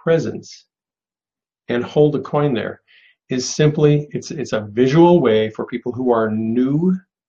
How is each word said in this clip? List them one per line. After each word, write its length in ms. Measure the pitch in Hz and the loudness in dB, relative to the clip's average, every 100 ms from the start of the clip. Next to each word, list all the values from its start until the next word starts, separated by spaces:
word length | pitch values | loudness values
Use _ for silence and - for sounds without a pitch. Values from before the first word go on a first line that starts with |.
presence 600 | 165 165 107 - - - _ _ _ _ _ _ _ _ _ _ - | -2 -2 -2 -10 -16 -20 _ _ _ _ _ _ _ _ _ _ -6
and 160 | 123 | -6
hold 300 | 123 156 151 | -2 2 2
the 60 | 131 | 0
coin 340 | - 147 147 | -4 -2 -2
there 260 | 110 101 - _ _ _ _ - | -2 -6 -12 _ _ _ _ -8
is 180 | 127 - | -6 -4
simply, 600 | - 151 151 147 147 147 | 0 0 4 2 2 -2
it's, 220 | 123 - | -10 -10
it's 200 | - 123 | -10 -6
a 140 | 110 104 | -6 -2
visual 480 | 104 131 156 175 175 | 0 2 6 6 6
way 280 | 123 107 110 | 4 2 0
for 140 | 113 | -4
people 280 | 110 120 123 | -8 -8 -8
who 200 | 120 127 | -4 0
are 160 | 113 110 | 0 0
new 640 | 110 110 120 131 147 185 185 - _ | -2 -2 0 0 0 0 -2 -6 _